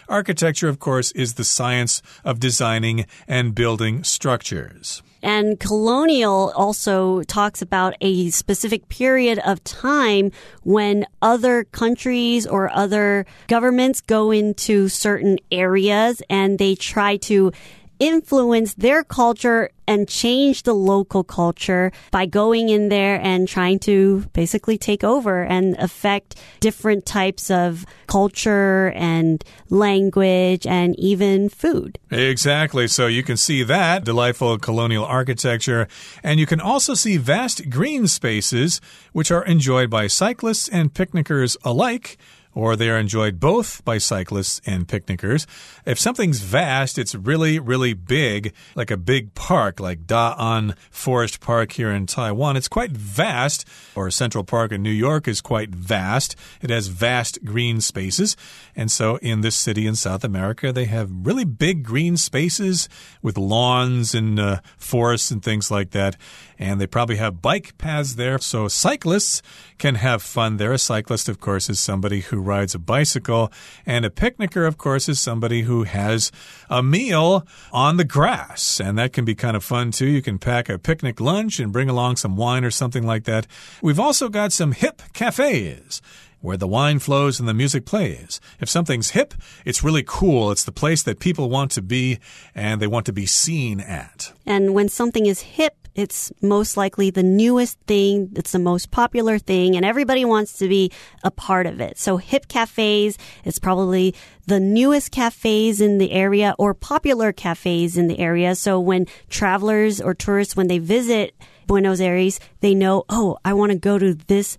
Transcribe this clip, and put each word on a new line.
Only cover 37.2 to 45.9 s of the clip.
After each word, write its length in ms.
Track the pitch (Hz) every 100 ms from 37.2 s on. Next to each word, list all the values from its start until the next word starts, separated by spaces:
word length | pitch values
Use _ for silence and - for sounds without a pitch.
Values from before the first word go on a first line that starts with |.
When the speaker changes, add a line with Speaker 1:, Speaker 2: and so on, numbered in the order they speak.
| 123 226 247 - 151
Speaker 1:
green 380 | 123 254 294 196
spaces, 720 | - 127 107 - 120 156 170 - - -
which 180 | 160 156
are 140 | 170
enjoyed 460 | 180 165 135 127 123
by 180 | 110 104
cyclists 640 | - 202 247 226 220 -
and 240 | 180 156
picnickers 640 | - 185 175 147 147 123 - -
alike, 520 | 120 240 240 - - - - _
or 240 | - 110 110
they 140 | 113
are 80 | 113
enjoyed 420 | 107 110 107 90
both 460 | 135 226 220 - -
by 140 | 110
cyclists 600 | - 104 90 101 95 - -
and 220 | 95 87
picnickers. 580 | 104 - 92 95 143 - - - -
If 140 | -